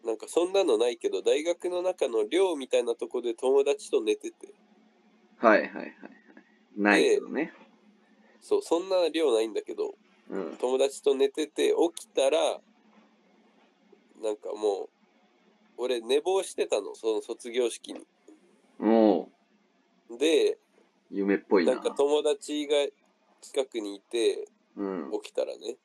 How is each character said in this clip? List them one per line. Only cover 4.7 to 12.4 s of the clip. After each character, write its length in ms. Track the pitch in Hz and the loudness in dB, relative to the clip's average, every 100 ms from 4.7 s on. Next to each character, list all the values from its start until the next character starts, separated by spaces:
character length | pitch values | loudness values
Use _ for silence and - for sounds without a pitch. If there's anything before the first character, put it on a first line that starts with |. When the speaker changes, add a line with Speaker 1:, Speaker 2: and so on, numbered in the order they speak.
| _ _ _ _ _ _ _ | _ _ _ _ _ _ _
Speaker 2:
は 200 | 117 98 | 6 6
い 40 | |
は 40 | 73 | 2
い 20 | |
は 120 | - | -10
い 20 | |
は 40 | 69 | -14
い。 60 | - - - _ - _ _ _ 104 | -16 -20 -20 _ -20 _ _ _ -2
な 200 | 104 101 | 2 4
い 60 | |
け 160 | - 101 | 4 2
ど 80 | - | 0
ね。 160 | 127 | -6
Speaker 1:
で、 60 | 165 - - _ _ _ _ _ _ _ | -6 -10 -20 _ _ _ _ _ _ _
そ 160 | - 101 | -2 -2
う、 20 | |
そ 180 | - 170 | 0 -2
ん 100 | 190 | 0
な 200 | 185 165 | 0 0
寮 240 | 160 151 | 0 2
な 80 | 110 | 2
い 60 | 113 | 0
ん 60 | |
だ 80 | 104 | -4
け 140 | - | -8
ど、 200 | - 71 - _ _ _ | -8 -8 -8 _ _ _
Speaker 2:
う 100 | 95 | -10
ん。 180 | 82 - | -10 -6
Speaker 1:
友 200 | 123 131 | -2 0
達 220 | 139 - | 0 0
と 120 | 143 | 0
寝 140 | 135 139 | 2 0
て 180 | 156 151 | 0 -6
て、 260 | - - 131 170 | -2 0 2 0
起 100 | - | -2
き 20 | - | -8
た 200 | - 135 | 0 0
ら、 320 | 160 | 2